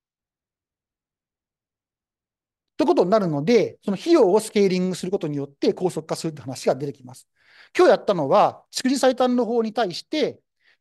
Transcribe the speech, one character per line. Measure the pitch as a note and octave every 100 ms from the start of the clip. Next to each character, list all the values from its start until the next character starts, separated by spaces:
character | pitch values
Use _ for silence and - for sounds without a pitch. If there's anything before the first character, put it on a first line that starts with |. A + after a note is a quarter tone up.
| _ _ _ _ _ _ _ _ _ _ _ _ _ _ _ _ _ _ _ _ _ _ _ _ _ _ _ -
と |
い |
う | C#4+
こ |
と | C#4+
に | F3+
な | A3
る | F3+
の | D3
で、 | D#3+ A#3 E3 -
そ | -
の | F#3+
費 | E4
用 | E4+ G3
を | G#3+
ス | G#3
ケ | G#3+ G3+
ー |
リ | F#3
ン | F#3
グ |
す | F3 F3+
る |
こ | F#3+
と | D#3
に | D3
よ |
っ | C#3
て | _ C4+
高 | - F#3
速 | D#3+ D#3
化 |
す | E3 E3
る |
っ |
て | D3+
話 | C3+ B2+ G3+
が |
出 | C3+
て | C#3+
き | C3
ま | B2
す。 | B2 _ _ _ _ _
今 | - F4
日 |
や | G3
っ |
た | -
の | F3+ C#3
は、 | G3 D#3 - _
逐 | -
次 | B3+ C4+
最 | C4 C4
短 | B3+
の | B3 A3+
方 | A#3+
に | A3
対 | A3 G#3
し | D#3+ -
て、 | D4+ G3+ A2+ _ _ _ _